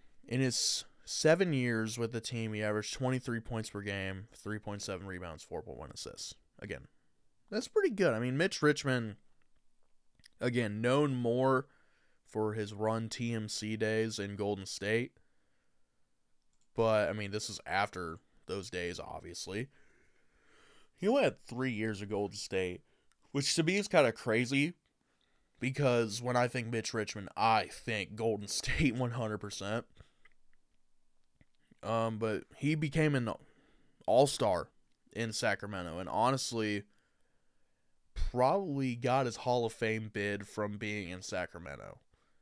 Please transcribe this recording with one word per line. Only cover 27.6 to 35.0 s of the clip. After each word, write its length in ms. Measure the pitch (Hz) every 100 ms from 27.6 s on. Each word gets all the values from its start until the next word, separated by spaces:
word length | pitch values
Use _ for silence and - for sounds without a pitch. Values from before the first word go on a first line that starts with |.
| 90
think 460 | - - 110 92 107
Golden 320 | 113 104 101
<laughs> 0 |
State 480 | - - - 156 117
one 160 | 123
hundred 260 | 117 110 107
percent. 460 | 104 - 98 113 - - - _ - - - - _ _ _ _ _ _ _ _ _ _ _ _
Um, 340 | - 113 113 110
but 260 | 110 104 - -
he 180 | 139
became 400 | 156 151 160 156
an 160 | 139 113 82 - - _ _ _ _ -
all-star 600 | 120 143 - 113 90 73 _ _ _